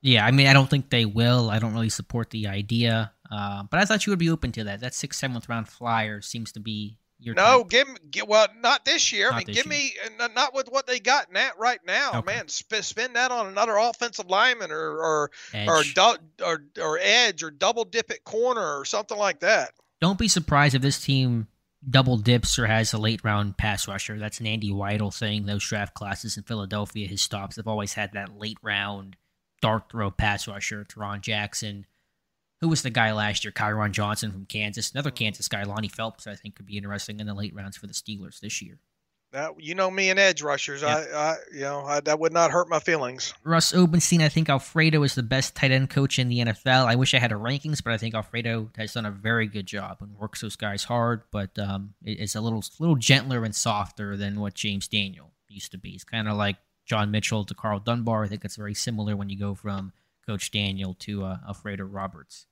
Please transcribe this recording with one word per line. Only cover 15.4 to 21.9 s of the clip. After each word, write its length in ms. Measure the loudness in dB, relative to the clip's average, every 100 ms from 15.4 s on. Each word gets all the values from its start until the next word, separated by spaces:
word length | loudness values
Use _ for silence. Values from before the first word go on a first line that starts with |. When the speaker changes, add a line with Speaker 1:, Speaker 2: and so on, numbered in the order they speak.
| -12 -4 4
Speaker 2:
or 120 | 4
Speaker 1:
Edge. 160 | 4
Speaker 2:
dou-, 240 | 6 6 4 -6 _
or, 180 | -2 -2 -6 -6
or 180 | -2 0
edge 400 | 4 6 4 0
or 80 | -10
double 340 | 0 0 0
dip 260 | -2 -4 -4
at 100 | -10
corner 560 | -6 -2 0 0 -2 -4
or 60 |
something 340 | -4 -4 -4 -2
like 220 | -2 0
that. 320 | 4 4 2 _ _ _
Speaker 1:
Don't 180 | 0 2
be 100 | 2
surprised 480 | 0 4 6 6 4
if 60 |
this 200 | 2 0
team 440 | 0 2 2 0 -4 _ _ _
double 280 | 2